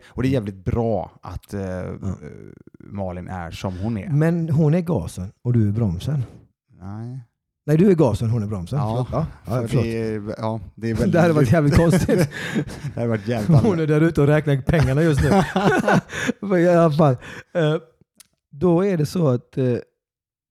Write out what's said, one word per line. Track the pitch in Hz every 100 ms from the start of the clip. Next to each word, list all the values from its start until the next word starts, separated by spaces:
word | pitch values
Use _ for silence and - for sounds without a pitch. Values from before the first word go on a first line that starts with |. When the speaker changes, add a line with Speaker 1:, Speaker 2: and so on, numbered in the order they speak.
| -
Speaker 1:
Och | -
det | 127
är |
jävligt | 135 101 95
bra | 92 120 113 101 80 -
att, | - 92 -
eh, | 101
Speaker 2:
Ja. | 95 92 90 87 98
Speaker 1:
eh, | - - 50 50 50 - -
Malin | - 92 92 90 87
är | 90 82
som | - 101 90
hon | 104 113
är. | 180
Speaker 2:
Men | 143 160 170 160
hon | 139 151
är | 175
gasen | 170 143 85 - 92 -
och | 123
du | 120 104
är |
bromsen. | 104 110 87 131 147 113 - - _ _ 101
Speaker 1:
Nej. | 92 104 117 131 120 _ _ _ -
Speaker 2:
Nej, | 156
du | 202
är |
gasen, | 170 139 107 113
hon | 117
är | 101
bromsen. | 104 85 -
Speaker 1:
Ja, | 104 117 123
Speaker 2:
Förlåt. | 117 160 - -
Ja, |
ja, | 123
Speaker 1:
för | 117
Speaker 2:
förlåt. | 117
Speaker 1:
det | 113 113 113
är, | 107 104 -
ja, | 110 110 98
det | - 113
är | 110 180
Speaker 2:
<laughs> |
Det | 165
hade | 170
varit | 151 131
Speaker 1:
väldigt |
Speaker 2:
jävligt | 170 143 170
konstigt. | 170 170 - 214 147 - -
Speaker 1:
<laughs> | 196 147 - 143
Det | 117
hade | 120
varit | 110 101
jävligt | 120 107
Speaker 2:
Hon | 151
är |
Speaker 1:
annorlunda. | 226 170 156
Speaker 2:
där | 151
ute | 165 156
och | 143
räknar | 151 143 139
pengarna | - 170 127 135
just | 165 139
nu. | 156 196 151 185 202 359 - - - - - -
<laughs> | 202
Men | 185
i | 175
alla | 170 165 147
fall. | 151 123 - - -
Eh, | 180 151 160 - _ _ _ _ _ _
då | 139 180 170
är | 202 175
det | 147
så | 190 151
att, | 123 - -
eh, | 127 117 - _ _ _ _ _ _